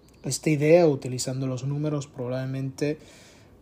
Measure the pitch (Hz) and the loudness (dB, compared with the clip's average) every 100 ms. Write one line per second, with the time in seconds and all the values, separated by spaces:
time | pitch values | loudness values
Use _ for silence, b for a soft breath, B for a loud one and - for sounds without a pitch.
0 | _ _ - 131 - 151 147 170 165 139 | _ _ -8 -4 0 2 6 8 6 2
1 | 123 127 135 131 135 127 131 143 151 147 | -2 -8 -6 -4 -4 -4 -6 -4 -4 -4
2 | 135 - 123 127 131 135 135 131 147 151 | -8 -10 -8 -6 -6 -6 -8 -4 -4 -4
3 | B B B B B B | B B B B B B